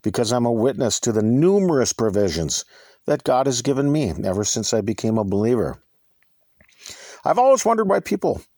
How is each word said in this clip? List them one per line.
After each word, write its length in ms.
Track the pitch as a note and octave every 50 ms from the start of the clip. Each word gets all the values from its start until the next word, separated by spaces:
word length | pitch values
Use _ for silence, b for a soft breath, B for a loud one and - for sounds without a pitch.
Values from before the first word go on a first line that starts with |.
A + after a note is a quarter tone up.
| -
because 280 | A2 - - A#2+ G#2+
I'm 140 | B2 B2 A#2+
a 60 | A#2+
witness 480 | A#2+ A2+ A2 C#3 C3 - C#3 - - -
to 100 | - B2
the 120 | G#2+ A2
numerous 680 | G#2+ A2 A#2+ C3+ D#3+ F#3 G3 G3+ F#3+ F3+ D#3 C3 A#2 -
provisions 720 | - - A2+ A2 F#2 G#2 G#2 F#2 D2+ E2 E2 C#2+ - - - b b b b b b b b
that 180 | - D3 C#3+ _
God 220 | - C3 B2 C3+
has 160 | C#3 B2+ A#2
given 280 | A#2+ C#3+ C3+ C3+ C#3+ C#3+
me 220 | D3 D#3 C#3+ F#2+ D#2 -
ever 220 | F#2 G2 F#2 G2+ G#2
since 280 | - - A2+ G#2 -
I 100 | - A2
became 360 | G2 G#2+ G#2 - - A2 A2 A2+
a 60 | G#2+
believer. 580 | F#2+ G2 G2 G#2+ A#2 B2+ A2+ F2 C2 A#1+ - _ _ _ _ _ _ _ _ _ _ _ _ _ _ _ _ - B B B B B B B B B B B B
I've 140 | D3 D#3+ A3
always 260 | B3+ C4+ C4 B3 -
wondered 240 | G#3+ A#3 A3 A3 F#3+
why 100 | F#3+ G3
people 440 | - - G#3 - - E3+ - - - _ _